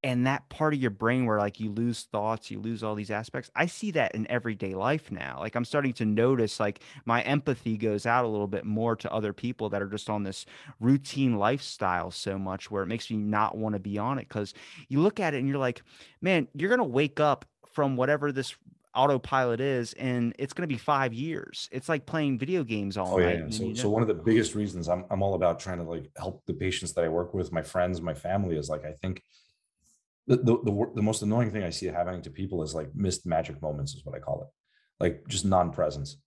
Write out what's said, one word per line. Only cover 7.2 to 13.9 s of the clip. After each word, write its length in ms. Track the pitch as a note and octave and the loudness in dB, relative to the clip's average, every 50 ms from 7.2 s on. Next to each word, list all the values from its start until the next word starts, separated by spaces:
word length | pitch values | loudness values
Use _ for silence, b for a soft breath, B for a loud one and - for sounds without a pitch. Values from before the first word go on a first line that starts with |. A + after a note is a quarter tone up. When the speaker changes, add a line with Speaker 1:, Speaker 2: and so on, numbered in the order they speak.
| - | 4
Speaker 1:
empathy 520 | A#2+ C#3+ D3 C#3 D3+ C3 - - A#2 A2 | 2 0 2 2 0 -2 -2 -2 -4 -2
goes 300 | G#2 A2+ A2 G#2 G#2 - | 0 0 0 0 0 2
out 180 | A#2 A#2 B2+ B2 | 4 4 4 4
a 40 | |
little 200 | A2+ G#2+ G#2 G2+ | 2 0 0 -2
bit 180 | G2+ G#2 G2 - | -2 -2 -4 -2
more 300 | G#2+ G#2+ A2 A2+ A#2 A2+ | -2 0 0 2 2 0
to 140 | A2 - - | 0 -2 -4
other 220 | - A2+ G#2+ G#2 G2+ | -4 -2 -2 -2 -4
people 340 | - - A#2+ B2 - A2 G#2 | -4 -4 -6 -4 -2 -4 -2
that 120 | G2 G2+ | -2 -2
are 80 | G2+ G2 G#2 | -2 -2 -4
just 100 | G#2 - | -6 -4
on 140 | - G#2+ G#2 | -4 -4 -2
this 240 | G2+ F#2+ G2 - - B B B B B B B | -2 -4 -6 -8 -12 B B B B B B B
routine 600 | A2+ B2 C#3 C#3 C#3 - - C#3 C3+ B2+ A#2 G2+ | 4 4 4 4 2 -4 -2 0 2 2 4 4
lifestyle 720 | G2+ A2 C3+ C#3 - - - - G#2 F#2 F2+ F2 E2+ F2+ | 4 2 2 2 -4 -10 -6 -2 0 2 2 0 -2 -4
so 260 | F2+ - - G2+ F#2+ | -8 -8 -6 -4 -4
much 320 | G2 G2 F#2+ F#2+ G2 - - | -4 -4 -4 -6 -8 -8 -6
where 140 | G#2+ G2 F#2+ | -4 -4 -2
it 20 | |
makes 240 | F2 A2+ A2+ - - | -2 -4 -6 -4 -4
me 80 | A2+ | -4
not 400 | G#2+ G#2 G#2 G#2 G#2 G#2+ - - | -2 -2 0 2 2 2 2 0
wanna 220 | A2 A2 A2 G#2+ G2 | -4 -4 -2 -4 -4
be 180 | F#2 G2+ | -4 -4